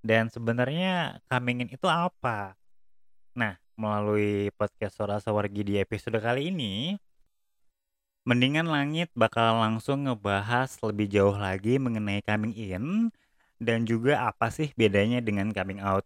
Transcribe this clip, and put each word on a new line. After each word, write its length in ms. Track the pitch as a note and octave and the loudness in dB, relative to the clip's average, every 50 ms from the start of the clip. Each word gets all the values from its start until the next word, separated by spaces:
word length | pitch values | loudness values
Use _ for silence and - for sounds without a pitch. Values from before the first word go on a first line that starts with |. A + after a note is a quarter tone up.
Dan 240 | - A2+ A2+ A2+ A2+ A#2 - | 2 2 2 2 2 0 -4
sebenarnya 880 | A#2 A#2 A2+ A#2 A#2+ B2 B2+ D3 E3+ F#3 F#3+ F#3 F3+ D#3+ - - - _ _ | -4 -2 -2 2 2 0 0 0 -2 -2 0 0 0 -2 -4 -6 -12 _ _
coming 320 | C3 B2+ B2 B2 B2 B2 | -2 -2 0 -2 -2 -2
in 80 | B2 - | -4 -6
itu 160 | - - - | -6 -2 0
apa? 720 | F#3 D#3+ E3+ E3+ - _ _ - B2+ A2+ G#2 G2+ F#2+ F#2 _ _ - - - - - - - - - - - - - - - | 0 2 2 0 -2 _ _ -4 -2 -2 -2 -6 -8 -12 _ _ -20 -20 -20 -20 -20 -20 -20 -20 -20 -20 -20 -20 -14 -4 -2
Nah, 160 | A#2 G#2+ F2+ - _ _ _ - | -2 -2 -2 -8 _ _ _ -4
melalui 720 | A2 G#2+ G#2 G#2 G#2 G#2 G#2 G#2 G#2 G#2 G#2 G2+ G2+ G2+ | -2 0 0 0 0 2 2 2 2 2 0 0 -2 -2
podcast 480 | - _ G#2 G#2 _ - G#2+ G2 - - | -2 _ -4 -4 _ -8 -8 -8 -4 -4
Suara 240 | G#2+ G2+ G2+ G#2 | -4 -2 -2 -4
Sawargi 400 | - - G#2 G#2 G2+ G2+ G2+ G#2 | -2 -2 0 0 0 -2 -2 -4
di 160 | G#2 G2+ G2+ G2+ | -2 0 0 0
episode 400 | G2 - A2 G2+ - - A2 A2 | 0 0 -4 -6 -4 -2 -4 -2
kali 320 | G#2+ A#2 A#2+ C3 C#3+ F3 | 0 0 0 0 -2 -2
ini, 480 | G3 E3+ C3 G#2 F#2+ G#2 C3 E3+ G3+ G3 _ _ _ _ _ _ _ _ _ _ _ _ _ _ _ _ _ _ _ _ _ _ _ _ _ | -4 -4 -4 -4 -4 -4 -2 -4 -4 -6 _ _ _ _ _ _ _ _ _ _ _ _ _ _ _ _ _ _ _ _ _ _ _ _ _
mendingan 400 | B2+ A#2+ A#2+ B2+ C3 D3 D#3 E3 | 2 4 4 4 2 2 0 0
Langit 480 | E3 D#3 C#3+ C#3+ C#3+ D#3 D#3+ F3 - _ | 0 0 0 0 -2 -2 -4 -4 -4 _
bakal 480 | A#2+ A2 A2 - A#2+ A#2 A2+ A2+ A2+ | 0 0 2 2 2 2 4 4 4
langsung 480 | A2+ A2 A2 A2+ - - C#3 C#3 C#3+ C3+ | 2 0 0 -2 -2 -2 -2 -2 0 -4
ngebahas 640 | B2 G#2+ G2+ G2+ G2+ G2 G2+ G#2+ A#2+ B2 C3 C3 - - | -4 -2 -2 0 0 0 0 0 0 0 0 -2 -6 -6
lebih 240 | - A2 G#2 G#2 G#2+ | -6 -4 -2 0 -2
jauh 320 | G2+ G2+ G2+ G2 G2+ G2 G2+ | 2 4 4 4 4 4 2
lagi 400 | G2+ F#2+ F#2 F#2+ G2 A2 B2+ C#3 | -2 -2 -4 -2 0 0 0 2
mengenai 400 | C3+ B2 A2+ A2 G#2+ G2+ G2 G2+ | 0 0 -2 -2 -2 -2 -2 -2
coming 320 | - - G#2+ G#2+ G#2+ A2+ | -2 -2 -2 0 0 -4
in 640 | G#2+ G#2+ A2+ F#2+ F#2 F#2 A#2 D#3 F#3+ A3 A#3 A3+ - _ _ _ _ _ _ _ _ _ | -6 -8 -8 -6 -4 -4 -4 -2 0 0 0 0 -2 _ _ _ _ _ _ _ _ _
dan 240 | A#2 A2+ A#2 A2+ A#2 | 0 0 2 2 2
juga 400 | A2 A#2 A2+ A#2 C3+ D3 - B2 | 0 0 2 4 2 2 2 0
apa 240 | A2+ - _ A#2 A2+ | -2 0 _ -2 -2
sih 240 | - - D#3 C#3+ - | 0 -4 -6 -6 2
bedanya 480 | - A2+ G#2 G2 G2+ G2+ A2+ B2 B2 | 4 4 6 6 4 4 4 2 0
dengan 320 | A#2 A2 G2+ G2+ G2 G#2+ G#2+ | 0 0 0 0 -2 -2 -2
coming 240 | G2+ F#2 F#2+ F#2+ G2 | -4 -4 -6 -6 -4
out. 240 | G2 G2 F#2+ G2 - | -2 0 0 0 0